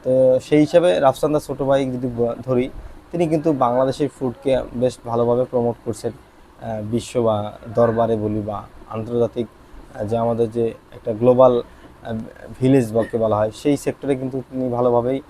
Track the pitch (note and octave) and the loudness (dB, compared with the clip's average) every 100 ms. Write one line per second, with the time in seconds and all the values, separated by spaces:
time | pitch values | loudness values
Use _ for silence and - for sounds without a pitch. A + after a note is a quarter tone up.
0 | B2+ C3 C3 B2+ - D3+ D3+ F3 F3 E3 | 2 4 4 4 4 4 6 4 4 4
1 | C#3 - D#3 D3+ - C3+ C3+ C#3 C3+ B2 | 2 2 0 0 -4 -4 0 2 0 -4
2 | B2+ A#2 A#2 A#2+ B2+ B2 C3 - - - | -4 -2 -2 -2 0 0 0 -8 -16 -20
3 | - E3+ E3+ D#3+ D#3+ C#3 B2 B2 C3 C3 | -10 -2 0 2 2 2 2 2 0 0
4 | C#3 - C3 A#2 C#3 B2+ A2 A#2+ B2 - | -4 -2 -6 -4 -2 -2 -2 -2 -2 -2
5 | A#2 A#2 A#2 A#2+ B2 B2+ A#2+ A2+ - G#2+ | -6 -2 2 0 0 0 -2 -4 -8 -6
6 | A#2 B2+ - - - - A#2 A2 G#2+ A#2 | -8 -10 -20 -20 -20 -16 -10 -8 -4 -4
7 | - B2+ A2+ G#2 G#2 - A2+ A2 A#2 A2+ | -2 0 0 0 -4 -12 -4 2 2 2
8 | A2+ A2 G#2+ G#2+ G#2 G2+ - - - A2 | 0 0 -2 -4 -4 -8 -10 -20 -12 -10
9 | A2+ A#2+ A#2 B2 A2 - - - - B2+ | -4 0 0 -2 -8 -10 -20 -20 -20 -10
10 | G#2 A#2 A#2 A#2 A#2 A#2 A2+ - - - | -4 0 0 0 -2 0 -2 -4 -20 -12
11 | A#2+ A2 B2 B2+ B2+ A#2+ - - - - | -8 2 4 6 6 4 -4 -20 -20 -18
12 | - A2 A2+ - - A2+ B2+ C3+ A2+ A2+ | -10 -10 -10 -18 -20 -2 2 4 2 0
13 | G#2+ A#2 A2 G#2 G#2+ - D3 C#3 D3 - | -2 -2 0 0 -2 -2 -2 -2 -4 -6
14 | C#3 C3+ C3 C3 - C3 B2+ A#2+ B2 A#2+ | -4 -4 -4 -8 -8 -6 -4 0 2 2
15 | A#2+ C3+ | 0 -4